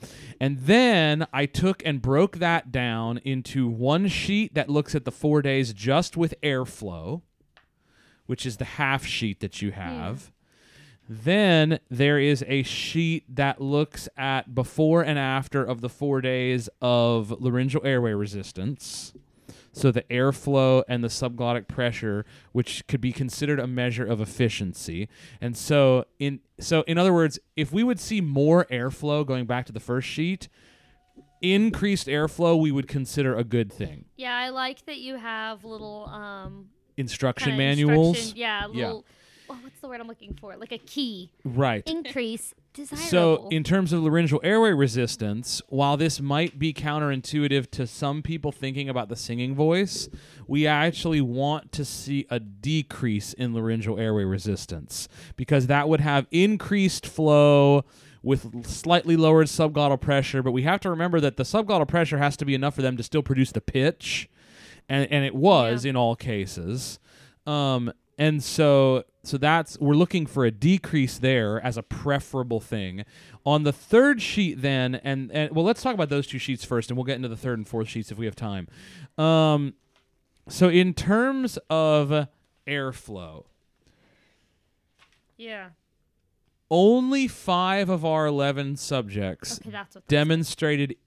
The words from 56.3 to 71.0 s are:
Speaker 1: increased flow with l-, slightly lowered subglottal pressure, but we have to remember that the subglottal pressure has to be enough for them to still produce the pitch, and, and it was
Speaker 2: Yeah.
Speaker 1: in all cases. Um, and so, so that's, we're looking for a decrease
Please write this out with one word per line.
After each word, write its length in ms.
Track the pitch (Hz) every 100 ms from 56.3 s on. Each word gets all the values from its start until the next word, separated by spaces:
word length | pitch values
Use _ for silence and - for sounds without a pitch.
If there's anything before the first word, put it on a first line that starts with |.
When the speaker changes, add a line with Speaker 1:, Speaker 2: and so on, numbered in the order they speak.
Speaker 1:
increased 720 | 160 196 214 - 202 190 - -
flow 800 | - 156 147 147 143 143 143 139 _ - -
with 300 | 120 135 117 117
l-, 80 |
slightly 520 | 117 - - 175 160 165
lowered 320 | 160 160 156
subglottal 540 | - 156 147 147 135
pressure, 400 | - 139 131 135
but 100 | 127
we 120 | 127
have 160 | 139 196
to 80 | 196
remember 300 | 165 175 170
that 160 | 143 -
the 60 |
subglottal 440 | 127 208 214 196 147
pressure 300 | 170 165 147
has 180 | 143 139
to 80 | 143
be 100 | 135
enough 180 | 143 139
for 60 |
them 160 | 131 123
to 60 |
still 180 | 117 156
produce 280 | 139 135 131
the 100 | -
pitch, 680 | - 135 139 - - - - _ _ - - - _
and, 200 | 135 139
and 120 | 143
it 120 | 139 127
was 500 | 165 180 117 120 127
Speaker 2:
Yeah. 60 |
Speaker 1:
in 40 | 131
all 200 | 120 117
cases. 840 | 127 107 95 - 87 123 120 - _ _ - _ -
Um, 480 | 147 139 131 120 - _ -
and 260 | 151 151
so, 600 | 127 - 151 139 135 131 - _
so 140 | - 139
that's, 400 | 143 165 156 -
we're 140 | 143
looking 320 | 147 175 185 151
for 180 | - 123
a 40 |
decrease 680 | 107 147 190 - 160